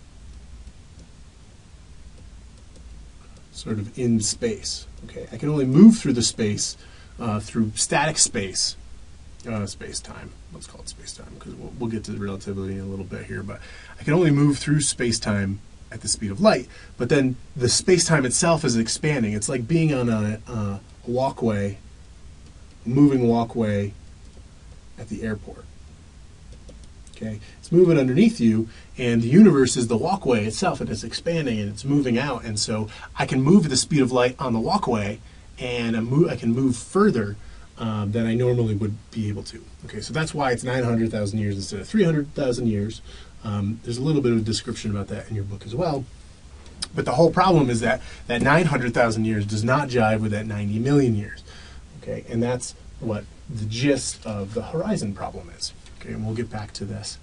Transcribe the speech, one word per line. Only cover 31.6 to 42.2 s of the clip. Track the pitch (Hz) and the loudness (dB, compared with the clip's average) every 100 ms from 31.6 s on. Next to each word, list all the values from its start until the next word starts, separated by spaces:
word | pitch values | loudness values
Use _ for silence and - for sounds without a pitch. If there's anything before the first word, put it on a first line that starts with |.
| 104 | -4
it's | 107 135 | -6 0
moving | 147 127 117 | 2 2 0
out, | 143 120 | 0 -4
and | 120 104 | -6 -4
so | - 107 107 - - - | -2 -4 -6 -10 -10 -6
I | - | -2
can | 135 | 2
move | 135 202 156 | 8 8 8
at | |
the | 123 | 2
speed | - 147 | 2 4
of | 123 | 4
light | 123 123 127 | 4 2 0
on | 131 | -2
the | 113 | -2
walkway, | 131 202 135 110 101 110 - - - - | 0 0 0 0 -2 -6 -14 -20 -20 -10
and | 127 120 117 113 | -6 -4 -2 -2
I | |
mo-, | 117 139 170 | 0 2 2
I | 127 | 2
can | 117 | 0
move | 117 135 - | 2 0 -2
further, | - 190 208 127 101 101 - - - - | -2 4 4 4 -2 -6 -12 -16 -18 -8
um, | 113 107 101 | -4 -2 -2
than | 113 113 | 0 0
I | |
normally | 117 123 120 113 104 | 2 2 2 0 0
would | 107 104 - | -4 -6 -8
be | 113 104 | -6 -4
able | 104 | -6
to. | - - - - - | -10 -16 -20 -18 -14
Okay, | 107 | -12
so | - | -8
that's | 135 156 | -4 -4
why | 151 135 | -2 -2
it's | - | -2
nine | 127 127 | -2 0
hundred | 120 117 113 | 2 2 0
thousand | 110 101 110 | 0 -2 -2
years | 104 98 | -2 -2
instead | 98 101 | -6 -8
of | - | -2
three | 220 | 2
hundred | 170 151 | 4 2